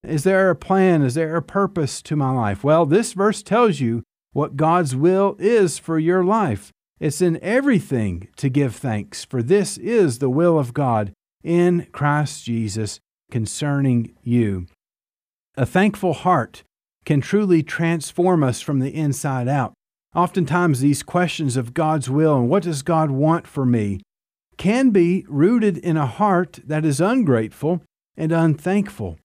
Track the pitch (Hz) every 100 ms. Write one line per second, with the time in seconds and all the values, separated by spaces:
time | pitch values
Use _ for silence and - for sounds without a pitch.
0 | - 151 185 190 190 165 - 190 185 165
1 | 135 139 160 165 - 196 196 190 139 -
2 | - 151 131 131 107 98 139 156 160 180
3 | 240 185 202 208 - 214 233 143 120 117
4 | - _ _ 135 147 139 156 175 156 127
5 | 165 190 196 202 196 233 180 - - 160
6 | 160 185 180 220 175 101 - _ _ _
7 | 156 - 180 165 180 247 277 208 - 127
8 | 104 85 92 - 139 135 139 104 131 107
9 | 101 - - 127 117 196 202 - 208 233
10 | 170 117 135 135 175 160 123 135 135 113
11 | 101 - _ _ 151 175 175 175 - -
12 | 147 147 147 - - 117 110 104 107 -
13 | _ _ _ 123 107 - 147 139 139 120
14 | 117 _ 120 120 107 95 90 _ _ _
15 | _ _ _ _ _ - 123 185 208 196
16 | 180 147 185 170 110 - _ _ _ _
17 | - 143 - 202 208 165 147 - 170 165
18 | - - 180 175 135 117 - 139 131 156
19 | 151 135 143 131 123 143 117 _ _ _
20 | _ - 175 196 143 175 175 127 139 139
21 | - 175 180 - 143 123 120 151 156 156
22 | 127 139 156 139 120 190 175 143 139 165
23 | 156 135 151 165 - 147 131 120 104 98
24 | _ _ _ _ _ - 180 240 269 196
25 | 170 185 - 143 175 240 214 170 175 160
26 | 135 - 208 180 185 - - 151 156 139
27 | 185 254 180 120 110 - 147 175 _ _
28 | _ - 160 165 165 147 180 202 202 -
29 | 98 78